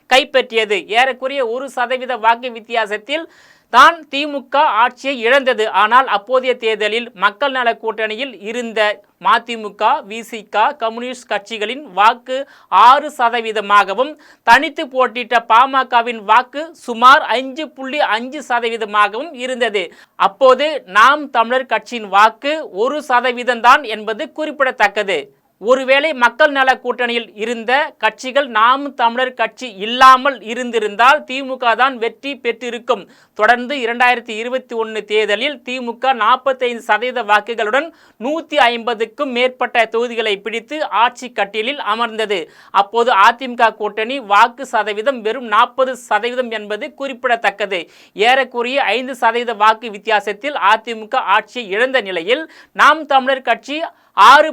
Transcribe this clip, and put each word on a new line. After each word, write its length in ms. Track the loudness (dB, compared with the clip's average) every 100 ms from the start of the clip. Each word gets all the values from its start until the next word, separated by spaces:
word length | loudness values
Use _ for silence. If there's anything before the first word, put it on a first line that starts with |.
| 0
கைப்பற்றியது. 640 | 0 2 -2 0 -2 -2 -2 -2 0
ஏறக்குறைய 420 | 0 0 -6 -4 -4 -6
ஒரு 120 | -8 -6
சதவீத 420 | -4 -4 -6 -2 0
வாக்கு 240 | 0 -2 -12
வித்தியாசத்தில் 680 | -6 -4 -4 -6 -6 -8 -8 _ _ _ _
தான் 220 | 6 6 4 -4
தி 60 | -6 -6
மு 80 | -8 -2
க 40 | 0 2 2
ஆட்சியை 320 | 0 -2 -8 -2 2
இழந்தது. 400 | 2 2 -2 0 2
ஆனால், 260 | 4 4 2 -2
அப்போதைய 380 | 0 -2 0 -2
தேர்தலில் 440 | -2 -2 -2 -4 -6 -2
மக்கள் 320 | -2 0 -4 -2
நல 140 | -2 -2
கூட்டணியில் 500 | -6 -6 -6 -6 -10 -10 -10
இருந்த 320 | -8 -6 -2 -2 -4 _ _ 0
ம 120 | 0 -2
தி 80 | -10
மு 80 | -10 -2
க, 100 | 0 0 -4
வி 100 | -14 -12
சி 120 | -16 -6 -2
க, 100 | -2 -2
கம்யூனிஸ்ட் 460 | -8 -8 -12 -12 -8
கட்சிகளின் 520 | -8 -8 -8 -8 -8 -8 0
வாக்கு 400 | 2 2 -4 -8 -8 -16 0 6
ஆறு 260 | 8 6 2 -2
சதவீதமாகவும், 920 | 0 0 -4 -4 2 2 2 0 -4 -6 -20 _ 4
தனித்து 380 | 4 2 -6 -4
போட்டியிட்ட 480 | -2 -2 -2 -2 -2 4
பா 100 | 4 4
ம 100 | 2 0 0
கவின் 280 | 0 -2 2
வாக்கு 320 | 2 2 -6 -12 -12 -10
சுமார் 400 | 4 6 6 4 -4
ஐந்து 240 | -4 -8 -10 -10
புள்ளி 260 | -8 -2 -2 -2
அஞ்சு 260 | -6 -10 -4
சதவீதமாகவும் 840 | -2 -2 -4 -2 2 2 0 -12 -10
இருந்தது. 420 | -8 -4 -2 -2 -6 -12 _ -2 -2
அப்போது 400 | 4 4 4 2 -4 0 4
நாம் 240 | 6 4 0 -2
தமிழர் 340 | 0 -2 -2 -4
கட்சியின் 360 | -4 -12 0 4
வாக்கு 360 | 4 2 -4 -4 -6 -4
ஒரு 160 | -2 -2 0
சதவீதம் 520 | 0 0 -2 -4 2 4
தான் 160 | 4 2 -8
என்பது 300 | -6 -8 -8 -8
குறிப்பிடத்தக்கது. 800 | -6 -2 -2 0 0 0 -2 -4 -6 _ _ _
ஒருவேளை 480 | 0 0 2 2 0 0
மக்கள் 320 | 0 2 2 2
நல 140 | 0 0
கூட்டணியில் 440 | -2 -4 -4 -4 -8 -8
இருந்த 300 | -6 -6 -2 0 -2 -2
கட்சிகள் 440 | -4 -4 -4 -2 0 2
நாம் 300 | 4 2 -2 -2
தமிழர் 360 | -2 0 -4 -2
கட்சி 260 | -6 -6 -14 -10 -4
இல்லாமல் 520 | 6 8 8 4 -4 -6
இருந்திருந்தால், 680 | -8 -4 -2 -2 2 4 4 -2
தி 80 | -8 -8
மு 80 | -4
க 120 | 0 2
தான் 140 | 0 -2
வெற்றி 280 | -6 -6 -12 -8
பெற்றிருக்கும். 600 | -6 -6 -8 -6 -4 -4 -6 _ _ 0
தொடர்ந்து 360 | 2 2 -2 -4
இரண்டாயிரத்தி 500 | -4 2 2 0 -4 -8
இருபத்தி 320 | -6 -6 -6 -8
ஒன்னு 220 | -6 -8 -4
தேர்தலில் 440 | -2 0 0 -2 -6 -10
தி 80 | -10 -10
மு 80 | -4
க 100 | -2 2
நாற்பத்தைந்து 600 | 2 2 0 -2 -4 -4 -2
சதவீத 340 | -2 -2 -4 0
வாக்குகளுடன் 560 | 0 0 -6 -2 -2 -2 -10 _ -10 -8
நூத்தி 340 | -6 -4 2 2
ஐம்பதுக்கும் 640 | 0 -6 -6 -6 -6 -6 -2
மேற்பட்ட 480 | -2 -2 -2 0 0
தொகுதிகளை 420 | -2 -4 -4 -4 -4 -6
பிடித்து 320 | -8 -8 -8 -4 0 0
ஆட்சி 240 | -2 -10 -6
கட்டிலில் 420 | -6 -4 -6 -6 -4
அமர்ந்தது. 480 | -4 -4 -4 -4 -6 -8 -16 -4 -2
அப்போது 300 | 0 0 2 6 4
அ 20 | 4
தி 100 | -2
மு 40 | 0
க 80 | 0 0
கூட்டணி 380 | -6 -4 -6 -6 0 4
வாக்கு 300 | 2 0 -6 -4
சதவீதம் 480 | -2 -4 -4 -4 -4
வெறும் 240 | -6 -2 0
நாற்பது 400 | 2 0 -4 -4 -4
சதவீதம் 440 | -4 -2 -6 -6 -8
என்பது 260 | -8 -8 -10 -10
குறிப்பிடத்தக்கது. 800 | -10 -6 -2 0 -2 -2 -4 -6 -8 _ _ 0 2
ஏறக்குறைய 500 | 2 0 -4 -4 -2 -2 -2
ஐந்து 180 | -6 -2
சதவீத 360 | -2 -2 -4 0 2
வாக்கு 240 | 2 -4 -10
வித்தியாசத்தில் 600 | -2 -2 -2 -8 -8 0 2 2
அ 0 | -2
தி 80 | -12
மு 80 | -6 -4
க 100 | 0 0
ஆட்சியை 300 | 0 -10 -6 -2
இழந்த 260 | 0 -2 -4
நிலையில், 340 | -6 -2 -4 -4 -18 _ 2
நாம் 200 | 4 2 2 0
தமிழர் 340 | 2 -2 -2
கட்சி 260 | -4 -4 -8 -10 -12 _ 6 8
ஆறு 240 | 8 6